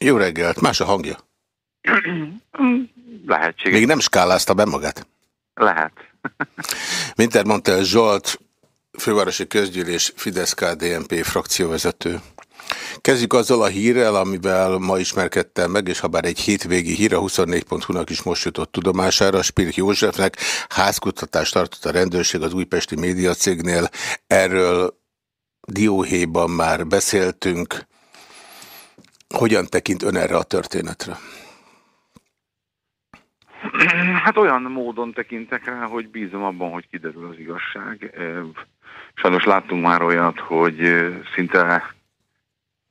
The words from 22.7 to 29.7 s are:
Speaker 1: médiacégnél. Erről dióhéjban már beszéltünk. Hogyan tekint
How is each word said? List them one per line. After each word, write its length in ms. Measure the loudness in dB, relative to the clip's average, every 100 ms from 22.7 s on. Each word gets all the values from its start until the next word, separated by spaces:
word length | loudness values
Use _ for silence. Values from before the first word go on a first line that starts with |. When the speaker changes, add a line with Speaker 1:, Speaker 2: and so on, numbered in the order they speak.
| -4 -4 -4
Speaker 1:
médiacégnél. 920 | -2 0 0 2 0 0 0 0 0 -4 -8 -6 2
Erről 680 | 2 4 4 4 2 0 -4 _ _ _ _ _ _ -8
dióhéjban 840 | 0 2 2 0 0 0 0 0
már 360 | 2 0 0 0
beszéltünk. 1000 | 0 2 0 0 -2 -4 -2 -6 -10 -14 _ _ -20 -20 -20 -20 -20 -20 -20 -20 _ _ _ -6
Hogyan 320 | 0 2 2
tekint 360 | 2